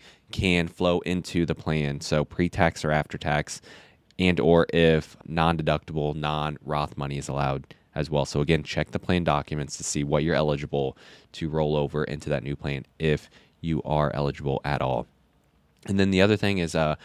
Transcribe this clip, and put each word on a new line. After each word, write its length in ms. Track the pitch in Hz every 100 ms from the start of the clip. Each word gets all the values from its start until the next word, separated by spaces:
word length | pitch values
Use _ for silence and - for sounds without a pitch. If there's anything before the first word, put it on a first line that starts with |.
| - - -
can 360 | - 95 87 82
flow 320 | - 90 87
into 440 | - 90 82 87 80
the 80 | -
plan. 460 | - 78 71 71
So 220 | - 76
pre-tax 640 | 73 - 87 - 85 - 76
or 60 |
after-tax, 680 | 76 73 - 80 76 - - - - - _ _ -
and 200 | 90 85
or 280 | 78 85 -
if 460 | 82 82 78 - - -
non-deductible, 920 | 80 82 82 76 76 - 78 73 76
non-Roth 800 | 73 76 76 71 71 76 73 -
money 200 | 71 69
is 120 | 67
allowed 460 | 69 69 69 - - _ 73
as 160 | 76
well. 140 | 73 69
So 160 | 73
again, 200 | 73 78
check 300 | 73 - 78
the 80 | -
plan 240 | - 90
documents 520 | 80 73 - 76 69 -
to 60 |
see 200 | - 76
what 200 | 71 73
you're 120 | 78 73
eligible 600 | 76 71 71 71 67 - - - _
to 180 | - 82
roll 260 | 78 76 76
over 280 | 71 76
into 260 | - 76 76
that 140 | 71
new 120 | 65 71
plan 300 | 76 69 - -
if 280 | 78 76 - - _ _
you 200 | 82 78
are 280 | - 76 73
eligible 460 | - 71 - 69 67 71
at 160 | 67
all. 260 | 65 60 - _ _ _ _ _ _ _ -
And 100 | 98
then 140 | 98
the 100 | 92
other 140 | 101 104
thing 220 | 101 98
is, 180 | 82 82
uh, 200 | 78 73